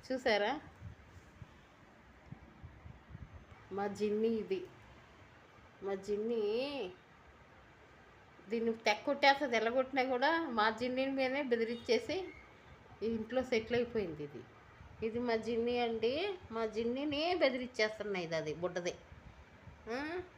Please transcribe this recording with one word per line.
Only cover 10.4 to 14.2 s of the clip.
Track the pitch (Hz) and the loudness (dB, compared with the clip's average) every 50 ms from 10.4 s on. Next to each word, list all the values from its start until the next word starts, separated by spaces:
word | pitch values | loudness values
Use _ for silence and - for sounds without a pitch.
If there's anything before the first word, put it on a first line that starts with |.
| 330 277 | 0 0
మా | 240 220 208 226 | 2 4 4 4
జిన్ని | 220 226 247 254 254 254 262 | 4 2 -2 0 0 0 0
మీదనే | 269 269 269 262 254 262 285 | 0 2 0 0 2 2 0
బెదిరించేసి | 294 254 240 226 226 220 240 233 - - 240 240 - - 294 381 370 330 - - - - - - - - - - - - - - 196 | 0 0 2 2 2 -2 -2 -6 0 2 2 2 2 -2 -4 -4 -4 -6 -12 -18 -20 -20 -20 -20 -20 -20 -20 -20 -20 -20 -10 -6 -4
ఈ | |
ఇంట్లో | 226 226 220 220 226 247 262 254 | -2 -2 -4 -4 -2 -2 -2 0
సెటిల్ | 254 247 220 220 - 240 | 2 0 0 0 2 0
అయిపోయింది | 240 240 233 - 220 196 170 151 147 | 0 0 2 0 -2 -2 -2 -6 -8